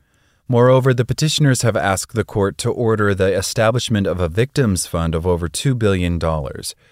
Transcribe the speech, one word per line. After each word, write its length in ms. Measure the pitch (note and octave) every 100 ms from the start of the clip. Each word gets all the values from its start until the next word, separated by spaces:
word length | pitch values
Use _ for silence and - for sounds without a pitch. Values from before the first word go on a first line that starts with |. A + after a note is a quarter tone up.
| _ _ _ _ -
Moreover, 460 | A#2+ B2 C3 C3
the 120 | B2 A#2+
petitioners 580 | - D#3 - C#3+ B2+
have 120 | A#2+ G2+
asked 380 | F#2+ F#2+ -
the 100 | A2+
court 360 | G2 G#2+ G2 E2
to 100 | A#2+
order 460 | G#2+ A2+ A2 G#2 F#2+
the 200 | F#2+ F#2+
establishment 680 | - - A2 A#2+ - G#2+ F2+
of 140 | F2
a 100 | F2
victims 560 | F2 B2+ - A#2+ F2 -
fund 300 | E2+ E2 D#2+
of 100 | F2+
over 220 | E2+ E2+
two 240 | - C#3+
billion 460 | B2 G#2+ F#2+ F2 E2+
dollars, 560 | E2 D#2 C2+ - - - _